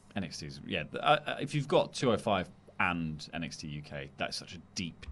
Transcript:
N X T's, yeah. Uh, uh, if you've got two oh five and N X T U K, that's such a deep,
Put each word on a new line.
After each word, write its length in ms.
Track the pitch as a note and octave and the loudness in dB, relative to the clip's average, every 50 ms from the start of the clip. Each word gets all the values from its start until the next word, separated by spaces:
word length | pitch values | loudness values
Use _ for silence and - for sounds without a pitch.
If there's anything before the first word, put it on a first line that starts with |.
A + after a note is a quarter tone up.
| - - - | -20 -8 -6
N 80 | G#2 F#2 | -4 -4
X 140 | D2+ - - | -4 -6 -8
T's, 220 | E2 D2 C#2 C#2+ - | -8 -8 -8 -10 -6
yeah. 160 | - - E2+ D2+ - - | -4 -2 -2 -2 -2 -4
Uh, 20 | - - D3 D3+ D3+ - - | 0 4 6 6 4 4 -2
uh, 80 | B2 - | -4 -4
if 140 | - C#3+ - | -4 -2 0
you've 140 | D3 C3+ - | -2 0 6
got 240 | F#3 D3+ - - - | 6 6 6 4 0
two 160 | - C#3+ B2+ | 0 4 4
oh 60 | A2 | 4
five 320 | F#2+ - A2 G2+ F#2 F2 - - - - - - - | 4 4 4 4 4 2 0 -6 -18 -20 -14 -2 2
and 480 | G2 F#2 F2 E2+ E2 D#2 D#2 D2+ - - - | 2 2 2 2 0 -2 -4 -6 -8 -8 -6
N 120 | E2 E2 | -6 -6
X 140 | D2 D2 - | -6 -6 -8
T 100 | - D#2 | -8 -6
U 140 | D2 D2 D2 | -6 -6 -8
K, 280 | - D2+ C#2+ C#2 C#2 - | -8 -8 -8 -8 -8 -6
that's 200 | - - - - | -4 -4 -2 -2
such 180 | - D#2 - - | -6 -8 -10 -12
a 40 | E2 - - - | -14 -14 -10 -6
deep, 320 | - F#2 E2 - - - - | -4 -4 -4 -4 -8 -12 -12